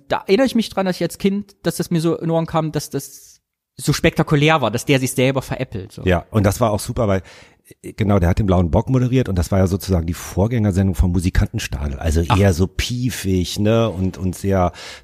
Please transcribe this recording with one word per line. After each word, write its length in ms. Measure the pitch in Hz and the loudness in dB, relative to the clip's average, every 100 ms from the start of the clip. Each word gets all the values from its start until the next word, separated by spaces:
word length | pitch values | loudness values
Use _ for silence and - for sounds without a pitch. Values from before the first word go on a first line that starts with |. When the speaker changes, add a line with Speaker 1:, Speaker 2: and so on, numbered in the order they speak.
| - | -4
Speaker 1:
da 160 | - - | -4 2
erinnere 220 | 202 269 | 2 4
ich 80 | 233 | 2
mich 120 | 208 | -2
dran, 180 | - 190 | -2 -2
dass 80 | 175 | -2
ich 80 | |
als 160 | 170 - | -4 -2
Kind, 380 | 202 196 202 _ | -2 -2 -6 _
dass 160 | 170 - | -4 -4
das 140 | 170 | -2
mir 100 | 170 | 0
so 160 | 170 160 | 0 0
in 140 | 165 | 0
Ohren 160 | 165 160 | -2 0
kam, 240 | 165 156 | -2 -2
dass 180 | 151 - | -4 -6
das 520 | 139 - - - - _ _ _ - | -8 -10 -16 -20 -20 _ _ _ -8
so 160 | - | -2
spektakulär 680 | 143 165 - 160 151 151 160 | 0 2 0 2 4 4 2
war, 100 | 117 | 0
dass 140 | 110 - | -2 0
der 140 | 135 | 2
sich 120 | 127 | 2
selber 320 | - 131 131 | 0 0 0
veräppelt, 480 | - - 131 107 98 | -4 -6 -8 -10 -12
so. 100 | - 95 | -6 0
Speaker 2:
Ja, 200 | 87 - | 0 0
und 120 | 113 | 0
das 160 | 98 - | 2 2
war 120 | 117 | 0
auch 80 | 104 | -2
super, 280 | - 123 110 | -4 -2 0
weil 140 | 95 - - - _ - - | 0 -2 -20 -20 _ -20 -20
genau, 360 | - - 101 101 | -12 -4 2 4
der 100 | 85 | 4
hat 100 | 90 | 2
den 80 | 104 | 2
Blauen 240 | 90 87 | 2 2
Bock 180 | 73 - | 2 2
moderiert 400 | 127 123 127 120 | 0 2 0 0
und 80 | 92 | -2
das 140 | 85 | 0
war 80 | 98 | 2
ja 80 | 95 | 2
sozusagen 400 | 95 - 92 82 | 0 0 -2 -2
die 60 | 85 | -6
Vorgängersendung 800 | - - 104 120 107 90 98 90 | -6 -2 0 0 0 2 2 2
vom 160 | 92 | 2
Musikantenstadel. 880 | 90 87 - - 113 - 69 71 69 | 2 0 0 0 -2 -6 -6 -6 -4
Also 240 | 82 78 87 | -2 0 2
Speaker 1:
Ach. 100 | 92 | 4
Speaker 2:
eher 140 | 101 | 4
so 120 | 82 95 | 4 0
piefig, 920 | - - 123 123 - 98 92 123 - | -2 -6 -4 -4 -4 -2 0 0 -2
ne, 300 | 104 113 113 | 0 2 0
und, 280 | 87 95 87 | -2 -4 -4
und 180 | 92 85 | -6 -4
sehr 360 | 98 98 87 - - - | -2 0 0 -2 -16 -16